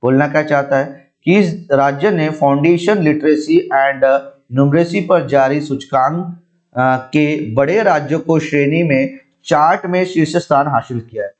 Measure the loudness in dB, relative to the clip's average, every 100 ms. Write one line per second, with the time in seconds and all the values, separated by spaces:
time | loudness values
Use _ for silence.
0 | 2 2 2 0 0 0 0 -2 -2 -8
1 | _ _ 2 2 2 -2 -2 0 2 0
2 | 0 0 -2 0 0 2 2 2 2 0
3 | 2 0 2 0 2 0 2 0 0 2
4 | 2 2 -2 -20 _ 0 2 2 0 -2
5 | 0 0 2 2 2 0 -4 -8 -4 -2
6 | 0 -2 -8 -12 _ _ _ -2 0 0
7 | -2 -2 0 -2 -4 -2 0 0 0 0
8 | -2 -6 0 -2 0 -2 0 0 0 0
9 | -2 -6 _ _ -2 2 2 0 -2 -2
10 | -2 -2 0 -2 0 0 2 -2 -4 -10
11 | -10 -10 -10 -10